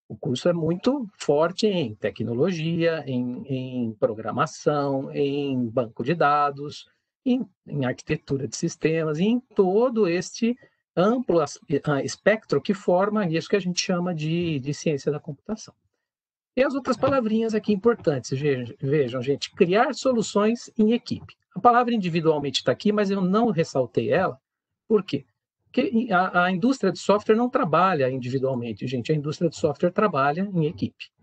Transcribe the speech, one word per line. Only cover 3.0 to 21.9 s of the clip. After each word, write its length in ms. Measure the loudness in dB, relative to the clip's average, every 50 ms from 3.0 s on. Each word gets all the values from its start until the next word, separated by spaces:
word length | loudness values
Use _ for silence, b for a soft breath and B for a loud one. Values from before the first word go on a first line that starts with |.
| -4
em, 360 | -4 -4 -4 -4 -4 -6 -8 -8 -6
em 440 | -6 -6 -6 -6 -6 -4 -4 -4 -2
programação, 1160 | -2 -2 -2 -2 -6 -8 -6 -4 -4 -4 -4 -6 -4 -2 -2 0 0 0 -2 -2 -4 -6 -6 -4
em 540 | -2 -2 -2 -2 -2 -2 -2 -2 -2 -2
banco 380 | -2 -2 -2 -4 -4 -6 -6 -4
de 100 | -4 0
dados, 720 | 2 2 2 2 2 0 0 -2 -6 -10 -12 -12 -14 -18 -20 _ _ _ _ _ _ _
em, 240 | 0 0 0 -2 -6 _ _ _
em 200 | -8 -4 -2 -2
arquitetura 600 | -2 -2 -4 -6 -6 -6 -6 -4 -4 -4 -4 -4
de 80 | -6 -6
sistemas, 640 | -6 -6 -6 -2 -2 0 0 0 0 0 -2 0 0
em 220 | 2 2 2 0
todo 640 | -2 _ 0 2 2 4 4 4 2 2 2 2 2
este 480 | 2 2 0 -2 -6 -4 -2 -2 -2 -2 b b b b b b _ _
amplo 460 | 2 2 2 2 0 0 0 2 2
as-, 180 | 2 0 -4 -10 -6 -4 -2 -2 0
ah, 200 | 0 0 0 -2
espectro 560 | -4 -8 0 _ 2 2 2 0 -2 -2 -2
que 140 | 0 -2 -4
forma 520 | -2 0 2 2 2 2 2 0 0 0
isso 220 | 0 0 -2 -2 0
que 80 | -2
a 40 | -2
gente 200 | 0 -2 -4 -2
chama 340 | -2 -2 -2 -2 -2 -4 -4
de, 460 | -4 -4 -2 -2 -2 -2 -2 -4 -4
de 140 | -4 -6 -8
ciência 360 | -4 -2 -2 -2 0 -2 -4
da 80 | -4 -4
computação. 560 | -8 -12 -14 -14 _ -10 -10 -10 -12 -16 -20 _ _ _ _ _ _ _ _ _ _ _ _ _ _ _ _
E 80 | 0 0
as 120 | 2 0
outras 240 | -2 -2 -2 -2 0
palavrinhas 560 | 0 2 2 2 2 2 0 0 0 0 -2
aqui 180 | -2 0 0 -2
importantes, 640 | 2 2 2 2 2 0 -2 -2 -2 -2 -4 -4 -2
vejam, 380 | 0 0 0 0 -2 -6 -8 -6
vejam, 440 | -2 0 2 2 2 0 -2 -4 -2
gente, 280 | -2 -2 -2 -4 -8 0
criar 420 | 2 2 4 4 4 2 2 0
soluções 760 | 0 0 0 2 2 0 0 0 2 2 2 0 -2 -6 -6 0 2
em 140 | 2 4 2
equipe. 420 | 0 -2 -6 -8 -8 -8 -14 -20 _ _ _ _
A 60 | 4
palavra 340 | 4 6 6 6 4 2